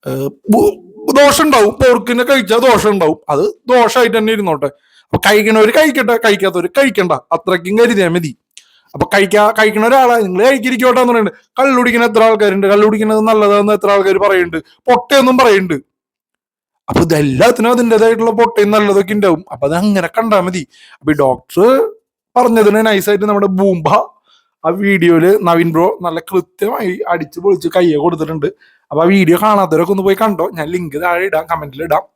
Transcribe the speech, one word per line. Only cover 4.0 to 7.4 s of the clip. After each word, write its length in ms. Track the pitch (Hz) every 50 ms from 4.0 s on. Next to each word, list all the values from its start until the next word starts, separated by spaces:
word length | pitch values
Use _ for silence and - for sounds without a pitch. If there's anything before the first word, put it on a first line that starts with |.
| 240 233 202
തന്നെ 160 | 226 214 220 226
ഇരുന്നോട്ടെ. 340 | 208 202 185 156 143 143 135 - _ _ _ _ _ _
അപ്പൊ 140 | _ - - -
കഴിക്കണവര് 440 | 196 214 208 208 214 214 220 214 214 214
കഴിക്കട്ടെ, 380 | 320 311 311 247 277 247 208 240 226 233
കഴിക്കാത്തവര് 440 | 220 208 190 190 190 175 185 170 180 _
കഴിക്കണ്ട, 360 | - 277 262 196 - 185 175 156 131 _ _ 165
അത്രയ്ക്കും 420 | 165